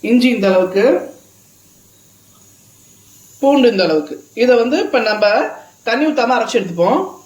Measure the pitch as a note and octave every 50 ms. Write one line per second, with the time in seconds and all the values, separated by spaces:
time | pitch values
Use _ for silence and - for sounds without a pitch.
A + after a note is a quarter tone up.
0 | - G#3+ A#3 B3 B3 B3+ A#3+ G#3 G3 G3 F#3 F#3 F#3 F3+ - G3 G#3+ C4 F4 -
1 | - - - - _ _ _ _ _ _ _ _ _ _ _ _ _ _ _ _
2 | _ _ _ _ _ _ _ _ C6+ _ _ _ _ _ _ _ _ _ _ _
3 | _ _ _ - - _ - - - C#4 C#4+ C4+ B3 A#3+ G#3 F#3+ F3+ E3 D#3 D#3
4 | D3+ - - - - _ _ A3 A#3 B3 B3 A#3 A#3 B3 C#4+ F4 A4 - - B3+
5 | A3+ G#3+ G#3 G#3 G#3 G#3 G#3 B3+ A4 A4 - - - - _ _ _ A3+ A3+ B3+
6 | D4+ D#4 D4 D4 A#3 A#3 B3+ A#3 A3 G#3+ - A#3 F#3+ F3 E3+ E3+ E3+ F#3+ B3 F4
7 | F#4+ - - - -